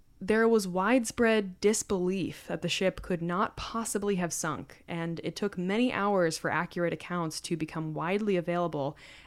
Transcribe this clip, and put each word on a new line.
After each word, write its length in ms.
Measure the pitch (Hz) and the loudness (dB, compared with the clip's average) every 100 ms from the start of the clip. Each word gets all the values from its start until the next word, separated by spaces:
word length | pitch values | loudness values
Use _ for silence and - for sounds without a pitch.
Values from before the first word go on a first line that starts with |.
| - - | -20 -8
There 280 | 185 220 226 | 0 4 6
was 180 | 226 185 | 4 2
widespread 920 | 180 196 254 226 - 233 220 196 - | 0 4 4 2 2 4 4 0 2
disbelief 840 | 202 214 - 190 180 190 147 - - | 2 2 0 0 0 0 -2 -6 -8
that 140 | 170 | -4
the 60 | 170 | -2
ship 340 | - 190 - | 0 0 0
could 200 | - 175 | -4 -2
not 340 | 170 180 226 - | 0 0 -2 -4
possibly 600 | - 226 220 208 208 190 | -8 -6 -2 -2 0 0
have 180 | 175 | 0
sunk, 500 | - 160 139 - - - | -2 -4 -4 -8 -14 -8
and 360 | 170 165 165 | -4 -4 -4
it 100 | - | -6
took 240 | - 202 185 | -4 -4 -2
many 360 | 180 214 254 | -2 2 2
hours 440 | - 202 196 165 160 | 2 2 4 4 2
for 140 | 156 | -2
accurate 400 | 151 175 180 170 | 0 -2 -2 -2
accounts 480 | 156 - 175 160 - | -2 -4 -4 -4 -4
to 160 | - 165 | -4 -4
become 380 | 156 165 156 | -4 -6 -6
widely 420 | 151 160 202 214 180 | -4 -2 0 2 0
available, 640 | 175 175 175 147 139 - - - | 0 0 0 -2 -4 -6 -16 -20